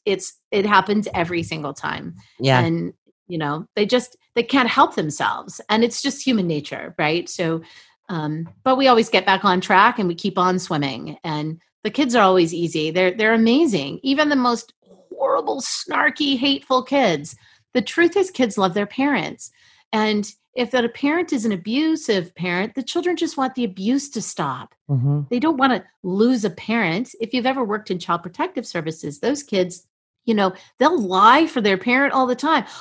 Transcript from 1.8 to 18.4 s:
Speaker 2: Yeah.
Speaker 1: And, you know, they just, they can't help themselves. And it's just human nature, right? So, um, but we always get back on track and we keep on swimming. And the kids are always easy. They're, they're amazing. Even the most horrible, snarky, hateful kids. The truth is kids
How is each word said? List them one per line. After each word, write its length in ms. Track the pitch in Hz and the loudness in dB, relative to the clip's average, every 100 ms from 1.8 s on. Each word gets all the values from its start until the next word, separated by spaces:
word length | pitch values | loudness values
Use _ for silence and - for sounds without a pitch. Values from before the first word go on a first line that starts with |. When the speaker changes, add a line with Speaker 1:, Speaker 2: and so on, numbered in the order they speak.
| 151 151 147 170 - - | -8 -8 -10 -16 -20 -4
Speaker 2:
Yeah. 200 | 135 127 | 2 4
Speaker 1:
And, 320 | 165 165 170 - _ _ - | 4 0 -4 -10 _ _ -10
you 100 | 175 | -6
know, 300 | 147 151 202 - | -4 -6 -6 -4
they 100 | 208 | 0
just, 300 | 247 240 _ _ - | 0 -2 _ _ -4
they 80 | |
can't 260 | 233 277 240 | 0 2 2
help 260 | - 320 - | 4 2 2
themselves. 640 | 160 - 107 - - - - | -4 -2 -4 -4 -8 -16 -2
And 140 | 214 | 2
it's 180 | 233 - | 2 0
just 240 | 285 277 - | -6 -4 0
human 220 | 233 175 | 0 0
nature, 460 | 151 - 139 - - | -2 -6 -10 -10 -4
right? 300 | 151 165 170 | 0 0 -4
So, 320 | - 165 165 165 - - _ - | -4 -4 -4 -8 -20 -20 _ -10
um, 400 | 175 151 156 165 - | -6 -4 -6 -8 -4
but 140 | 262 262 | 0 4
we 100 | 269 | 6
always 220 | 233 226 | 6 4
get 160 | 196 190 | 2 2
back 200 | 190 196 | 2 4
on 160 | 185 | 2
track 380 | 185 190 214 247 | 4 6 6 4
and 80 | 185 | -2
we 80 | 170 | -2
keep 220 | 202 185 | -4 0
on 220 | 180 185 | 0 0
swimming. 580 | 180 160 139 120 - 147 | -2 -4 -4 -6 -10 -10
And 360 | 170 151 151 160 _ _ | -8 -6 -6 -10 _ _
the 80 | 214 | -6
kids 240 | 208 285 233 | -2 2 4
are 80 | |
always 300 | 196 185 165 | 6 6 4
easy. 380 | 170 170 160 156 | 0 -4 -2 -2
They're, 200 | 185 185 | 2 0
they're 220 | 185 220 | 2 2
amazing. 680 | 226 226 254 330 190 139 160 | 4 4 4 4 2 -2 -6
Even 260 | 269 277 302 | -2 0 2
the 60 | 285 | 2
most 380 | 247 233 - _ _ - _ - | 2 0 -6 _ _ -20 _ -4
horrible, 440 | - - 294 269 | -2 0 -2 -6
snarky, 760 | - - - 294 294 - 285 269 | -6 -8 -4 0 0 0 -2 0
hateful 460 | 277 277 - 254 | 0 -2 0 -2
kids. 520 | 254 277 240 156 151 - _ _ _ | 0 2 2 0 -4 -16 _ _ _
The 80 | 247 | -4
truth 340 | - - 339 370 | -2 2 2 2
is 140 | 381 | 0
kids 260 | - | 0